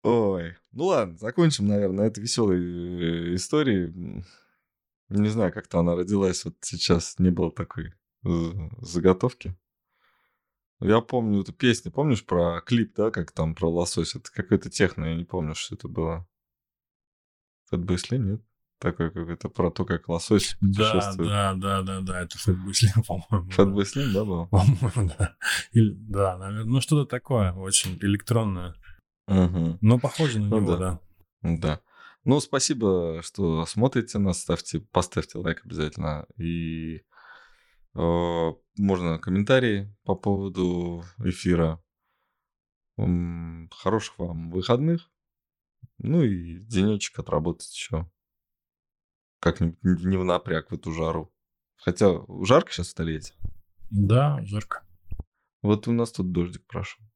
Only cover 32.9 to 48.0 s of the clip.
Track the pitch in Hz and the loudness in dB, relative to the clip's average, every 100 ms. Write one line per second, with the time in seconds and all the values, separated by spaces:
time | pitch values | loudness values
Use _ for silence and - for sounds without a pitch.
32.9 | 92 85 80 - - 90 80 82 - 127 | 2 0 -6 -10 -2 0 0 -2 0 2
33.9 | 127 - 104 98 87 - 85 - 80 - | 2 -2 0 0 0 -2 -4 -4 -10 -2
34.9 | - 87 - - 85 87 82 - 80 78 | 0 0 -4 -6 -6 -6 -6 -8 -6 -6
35.9 | - 78 76 - - 82 85 82 80 80 | -4 -6 -6 -10 -8 -6 -4 -6 -6 -8
36.9 | 80 _ _ - - - _ _ _ _ | -12 _ _ -20 -20 -20 _ _ _ _
37.9 | - 85 85 85 85 82 80 _ - 98 | -2 0 2 0 0 -2 -4 _ -2 0
38.9 | 92 87 82 - 95 104 131 123 101 101 | 2 0 -2 -2 -2 4 4 4 0 -4
39.9 | - - 95 - 98 98 92 90 90 87 | -12 -4 -2 0 0 -2 -2 0 0 -4
40.9 | 85 87 - 110 90 92 87 80 80 _ | -8 -12 -6 -4 -2 0 2 2 -2 _
41.9 | _ _ _ _ _ _ _ _ _ _ | _ _ _ _ _ _ _ _ _ _
42.9 | - 104 87 87 85 82 82 82 - - | -4 0 0 -2 -6 -10 -14 -18 -6 -2
43.9 | 110 - - 87 82 82 90 92 123 156 | -2 -2 -8 -8 -6 -6 -4 0 2 2
44.9 | 170 _ _ _ _ _ _ _ _ - | 0 _ _ _ _ _ _ _ _ -20
45.9 | _ - 170 131 92 85 85 110 143 202 | _ 0 2 2 0 -6 -12 -2 2 2
46.9 | 208 - - - 76 85 82 - - - | 2 -4 -8 -2 0 0 -4 -10 -14 -6
47.9 | 80 | -6